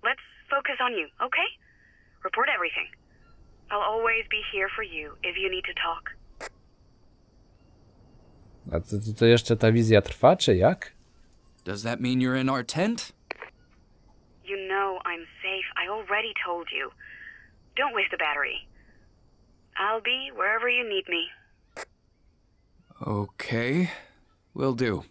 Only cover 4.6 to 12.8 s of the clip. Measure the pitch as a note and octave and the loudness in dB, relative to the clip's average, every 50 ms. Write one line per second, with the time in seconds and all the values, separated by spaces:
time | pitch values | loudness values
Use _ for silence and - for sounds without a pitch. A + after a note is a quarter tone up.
4.6 | F#3+ G3 - - A3 F#3 E3 D#3 D3+ D3 C#3+ - - F3 D#3+ F#3 F#3+ F#3+ F#3 F3+ | -2 -2 -2 -6 -8 -8 -8 -12 -12 -12 -14 -8 -8 -6 -4 -2 -2 -2 -4 -4
5.6 | - F#3 F3 - - E3+ E3 E3 - - - - - - - - - - - - | -6 -8 -6 -4 -4 -4 -4 -6 -8 -14 -16 -16 -20 -20 -18 -16 -16 -16 -16 -18
6.6 | - - - _ - - - - - - - - - - _ - - - - - | -20 -20 -20 _ -20 -20 -20 -20 -20 -20 -20 -20 -20 -20 _ -20 -20 -20 -20 -20
7.6 | - - - - - - - - - - - - - - - - - - - - | -20 -20 -20 -20 -20 -20 -20 -20 -20 -20 -20 -20 -20 -20 -20 -20 -20 -20 -20 -18
8.6 | - - E2 E2+ F2+ - G#2 G2+ G#2+ A2 G#2+ - A#2 A#2 A#2 A#2 - - A#2 A2 | -12 -4 -4 -4 -4 -2 -4 -4 -4 -4 0 6 8 8 8 8 6 2 0 4
9.6 | - A2+ A2+ A#2 A#2 A2 A2 G2+ - - - - - C3 F3 - - - G#2 F2+ | 6 6 6 6 6 8 8 6 6 4 -4 6 8 8 8 8 6 4 4 6
10.6 | F2 C3 F3+ - - - - - - - _ - - - - - _ - - - | 6 6 4 4 -6 -16 -16 -20 -20 -20 _ -20 -20 -20 -20 -20 _ -20 -20 -16
11.6 | _ E2+ G2+ G2+ G#2+ A#2 A#2+ - B2 B2 B2+ B2+ B2+ B2+ B2+ C3 C3 C3 C3+ C3 | _ -8 -8 -6 -4 -4 -4 -2 0 0 2 2 2 2 2 0 0 0 0 -2
12.6 | A#2+ - - D3+ | -2 -4 -2 0